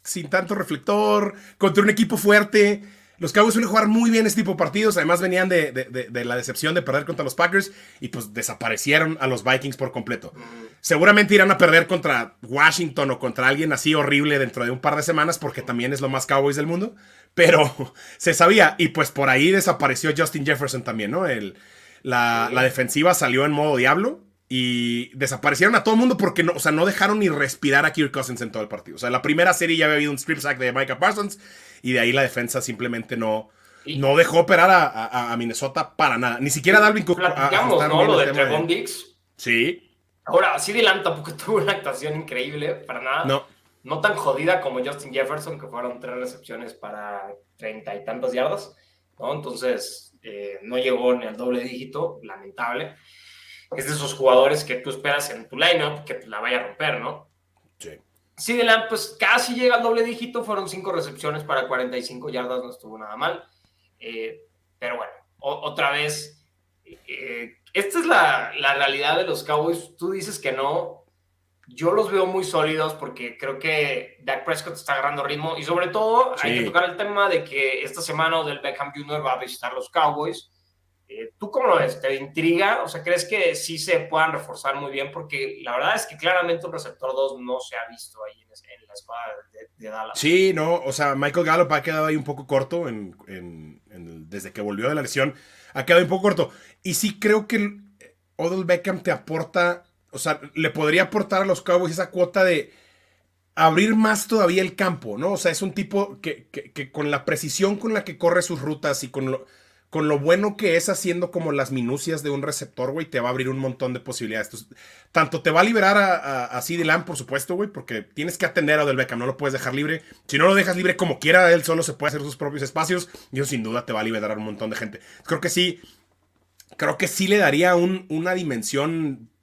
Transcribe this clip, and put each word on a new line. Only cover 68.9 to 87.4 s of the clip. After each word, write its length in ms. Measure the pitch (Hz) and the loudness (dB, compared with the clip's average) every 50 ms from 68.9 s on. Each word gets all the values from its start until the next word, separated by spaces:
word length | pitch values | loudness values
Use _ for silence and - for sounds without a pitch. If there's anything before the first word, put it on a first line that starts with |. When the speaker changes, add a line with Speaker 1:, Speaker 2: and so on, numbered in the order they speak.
| 139 139 143 147 160 | 0 0 0 0 0
Speaker 2:
de 80 | 175 185 | 0 0
los 180 | 180 - - | -2 -4 -6
Cowboys. 540 | - - 151 151 156 170 170 165 - - _ | -4 -2 -2 0 0 0 -2 -4 -6 -16 _
Tú 160 | _ 170 185 | _ -6 -6
dices 260 | 196 196 170 214 185 147 | -6 -6 -8 -10 -12 -6
que 140 | - 139 | -6 -6
no. 520 | 127 131 135 143 156 175 - - - - _ _ _ _ _ _ _ _ _ _ _ _ _ | -4 -2 -2 -2 -2 -2 -4 -6 -12 -18 _ _ _ _ _ _ _ _ _ _ _ _ _
Yo 260 | _ 123 123 156 170 | _ -12 -2 -2 0
los 180 | 190 208 220 - | 2 2 0 0
veo 120 | 190 190 185 | 2 0 0
muy 180 | 185 185 190 180 | 0 0 -4 -4
sólidos 500 | - - 165 151 156 156 156 156 156 151 | -2 0 0 0 0 0 0 -2 -2 -4
porque 420 | - 135 127 127 - 123 120 113 | -8 -12 -14 -12 -12 -12 -12 -12
creo 220 | - 139 135 135 139 | -10 -10 -10 -8 -6
que 600 | 160 160 156 151 147 139 131 123 - - _ _ | -4 -2 0 0 0 -2 -2 -6 -8 -10 _ _
Dak 220 | - 135 135 131 - | -6 -6 -6 -4 -2
Prescott 300 | - 156 - - 175 165 | -4 -4 -4 -6 -12 -14
está 200 | - - - 143 | -12 -4 -4 -2
agarrando 300 | 135 135 143 143 143 135 | -2 -2 -2 -4 -4 -6
ritmo 320 | 139 147 147 151 160 165 170 | -6 -6 -6 -6 -8 -8 -8
y 60 | 156 | -4
sobre 240 | 151 170 175 180 175 | -2 -2 -2 -2 -2
todo 460 | - 214 220 220 226 247 254 254 254 - | -2 -2 0 2 4 4 4 2 0 -4
hay 140 | 147 120 - | -2 -2 0
que 40 | 123 | 0
Speaker 1:
Sí. 40 | 113 | -2
Speaker 2:
tocar 240 | 101 - 175 180 175 | 0 0 0 0 0
el 80 | 175 | -4
tema 320 | - 208 202 208 202 202 190 | -6 -6 -4 0 0 2 2
de 160 | 175 160 - | 2 0 -2
que 380 | - 135 139 135 131 131 131 | -4 -4 -2 -2 -2 -2 -4
esta 180 | 147 - - 170 | -8 -8 -10 -10
semana 380 | 160 - 156 151 160 165 165 160 | -8 -6 -2 -2 0 0 0 0
Odell 220 | 156 147 139 143 | -2 -2 -6 -6
Beckham 320 | - 139 131 - 143 143 - | -6 -8 -6 -6 -8 -10 -8
junior 280 | 143 147 147 147 151 143 | -14 -10 -8 -6 -4 -2
va 60 | 131 | -2
a 60 | 131 127 | -4 -4
visitar 340 | 127 123 - - - 123 127 | -6 -12 -12 -10 -10 -8 -8
los 160 | 131 127 - | -8 -10 -2
Cowboys. 600 | - 170 156 147 143 143 147 175 - - - _ _ _ _ _ _ _ _ _ _ _ _ _ | 0 2 2 2 0 -2 -4 -6 -6 -8 -14 _ _ _ _ _ _ _ _ _ _ _ _ _
Eh, 240 | - 220 226 - _ _ | -16 -16 -16 -16 _ _
¿tú 120 | 208 202 | -12 -4
cómo 160 | - - - | -4 0 2
lo 100 | 208 180 | 4 4
ves? 240 | 151 131 127 127 - | 4 2 0 -4 -4
¿Te 140 | - 135 135 | -4 -4 -4
intriga? 680 | 135 139 147 - 160 160 170 170 175 196 202 226 - | -4 -6 -8 -6 -2 0 2 2 2 2 2 2 0
O 60 | - 156 | -4 -6
sea, 140 | - 160 | -8 -8
¿crees 220 | 151 175 175 175 170 | -2 -2 -2 -2 0
que 300 | - 214 208 185 165 160 | -2 -2 0 0 0 0
sí 240 | - - - 165 156 | -2 -8 -8 -8 -8
se 220 | 151 185 175 160 | -2 0 0 0
puedan 320 | 156 - 156 160 160 160 | 0 -2 0 2 2 2
reforzar 440 | 156 139 - - - - - 135 139 | 0 -6 -10 -12 -16 -6 -4 -4 -4
muy 140 | 143 143 139 | -4 -6 -8
bien? 180 | 135 139 139 139 | -8 -8 -8 -8
Porque 480 | - 127 123 - 143 139 135 135 135 - | -10 -14 -12 -10 -8 -6 -6 -8 -8 -10
la 140 | 135 120 120 | -10 -6 -4
verdad 180 | 127 143 180 214 | -2 0 0 -2
es 120 | 220 - | -2 -4
que 100 | - 151 | -8 -12
claramente 500 | 151 156 175 185 180 175 170 170 165 - | -4 -2 0 0 2 0 0 -4 -4 -4
un 60 | 170 | -10
receptor 400 | 165 156 - - - _ 131 131 | -10 -10 -12 -12 -14 _ -8 -6
dos 260 | 131 135 135 135 131 123 | -2 -2 -2 -2 -4 -8